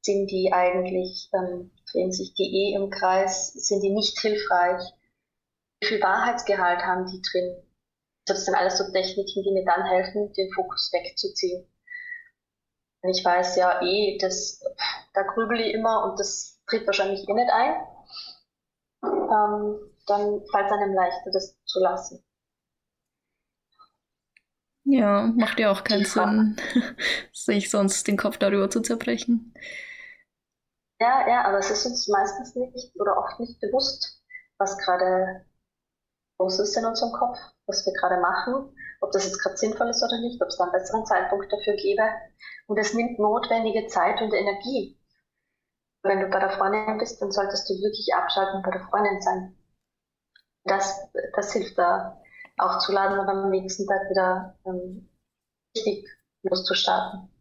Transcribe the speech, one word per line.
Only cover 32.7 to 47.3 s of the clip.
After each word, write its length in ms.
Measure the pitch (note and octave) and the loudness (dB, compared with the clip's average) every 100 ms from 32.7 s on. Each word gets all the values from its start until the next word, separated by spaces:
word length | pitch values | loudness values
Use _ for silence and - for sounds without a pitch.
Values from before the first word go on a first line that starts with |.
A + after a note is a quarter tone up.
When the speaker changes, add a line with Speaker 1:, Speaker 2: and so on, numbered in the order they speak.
| B3 B3+ - | -8 -14 -4
Speaker 1:
oder 200 | G3+ - | 0 2
oft 200 | - - | -2 -8
nicht 220 | A#3 - | -10 -6
bewusst, 600 | G#3 C4 C4+ - - - _ - _ _ | -2 0 0 -4 -10 -12 _ -20 _ _
was 200 | G3 F#3+ | -2 -2
gerade 680 | - F3+ F#3 F#3 F#3 F#3 - _ _ _ _ _ _ _ _ _ | 0 2 4 2 0 -4 -16 _ _ _ _ _ _ _ _ _
los 200 | F#3 - | -2 0
ist 180 | G3+ A#3 | 0 0
in 80 | |
unserem 280 | A3+ A3+ A#3 | -2 -2 -4
Kopf, 260 | - B3 - - _ - | 0 -2 -2 -14 _ -6
was 180 | F#3+ - | -2 -2
wir 60 | |
gerade 260 | - F3+ F3+ | 0 2 2
machen, 540 | F3 F#3 - C4+ C#4 - - - | 2 0 -2 -4 -6 -16 -18 -6
ob 100 | G3 | 0
das 120 | G3+ | 0
jetzt 180 | F#3 - | 0 -2
gerade 140 | F#3+ - | -4 0
sinnvoll 320 | A3 G#3+ A#3 | -2 0 0
ist 140 | A#3 | 0
oder 180 | A#3 A#3 | 0 0
nicht, 220 | A#3 B3 | -4 -2
ob's 140 | F3+ - | -4 0
da 80 | |
einen 80 | F3+ | 0
besseren 320 | F3+ F#3 A3 A3 | 0 0 -4 2
Zeitpunkt 460 | F#3 - G3+ G3 | 0 2 -2 -2
dafür 220 | G#3 G#3+ | -2 0
gäbe. 340 | G3+ G3 G3+ A3 A3 - _ - - _ | 0 2 2 2 0 -14 _ -20 -20 _
Und 120 | G#3 | -2
es 160 | G#3 | 0
nimmt 240 | A#3 A#3 - | 0 -2 2
notwendige 680 | G#3 A3+ A#3 A3+ A3 G#3 - | 2 2 2 0 2 0 0
Zeit 320 | F#3+ F3 - | 2 2 2
und 120 | A3 | 0
Energie. 640 | G#3 G3+ G3 A#3+ C4 G3 - _ _ _ _ _ _ _ _ _ _ | 0 0 -2 -4 -4 -4 -12 _ _ _ _ _ _ _ _ _ _
Wenn 180 | F#3+ G3 | 0 0
du 80 | F#3+ | 2
bei 100 | G3 | 0
der 120 | F#3+ | 0
Freundin 480 | G3 F#3+ G#3+ G#3+ G#3+ | 2 2 2 0 -2
bist, 220 | A#3 - | -4 -4
dann 120 | G3+ | -2